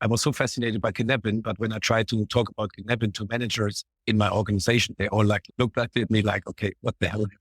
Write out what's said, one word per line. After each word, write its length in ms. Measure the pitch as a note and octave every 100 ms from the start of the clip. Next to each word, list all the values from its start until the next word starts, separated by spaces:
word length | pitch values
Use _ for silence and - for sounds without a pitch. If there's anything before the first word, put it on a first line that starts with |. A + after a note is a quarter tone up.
I 60 | A2+
was 140 | A#2
so 100 | D3+
fascinated 500 | C#3 C3 - A#2+ G#2+
by 100 | A2
kidnapping, 500 | G2 A#2 C3 G#2+ A2
but 180 | A2 F#2+
when 120 | A2+
I 40 | A2
tried 280 | - A2+ G#2+
to 160 | A2+ G#2
talk 240 | - A2
about 220 | - G#2
kidnapping 380 | - G2+ A#2+ A2+
to 140 | F#2+ G#2
managers 560 | A#2 A#2+ A2+ G#2 G2+ - _ -
in 100 | G#2+
my 120 | G#2
organization, 640 | G2+ G#2 G#2 G#2 A#2 - -
they 100 | G#2
all, 140 | G#2 G#2+
like, 200 | G#2 - -
looked 180 | B2 -
at 320 | A#2 - G#2+
me 120 | A2
like, 240 | G#2 G2+ -
Okay, 260 | - G2+ -
what 140 | A#2+ -
the 80 | F2+
hell 140 | G#2
have 80 | G#2 -